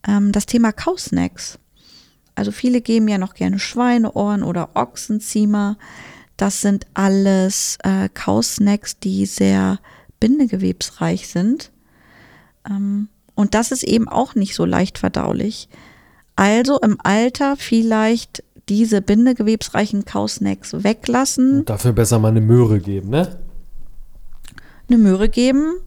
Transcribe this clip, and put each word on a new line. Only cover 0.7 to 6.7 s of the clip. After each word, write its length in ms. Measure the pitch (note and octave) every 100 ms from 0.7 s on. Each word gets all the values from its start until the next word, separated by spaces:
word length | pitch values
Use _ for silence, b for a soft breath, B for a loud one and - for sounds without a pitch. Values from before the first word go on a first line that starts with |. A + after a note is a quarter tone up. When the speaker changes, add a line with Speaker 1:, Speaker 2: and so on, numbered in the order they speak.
Speaker 1:
Kausnacks. 880 | - - F#4 - - - - - - _ b b b b b b
Also 160 | - G3+
viele 300 | G#3 B3+ B3
geben 260 | A#3 A3+ G#3+
ja 100 | G3+
noch 160 | F#3
gerne 260 | - F#3 G3
Schweineohren 800 | - A#3 B3 A#3+ A3 - G3+ G#3
oder 280 | - F3 -
Ochsenziemer. 1000 | - A3+ - - G#3+ - G#3+ G#3 G#3 G3+ G#3 B B B B B -
Das 260 | G3+ -
sind 240 | G#3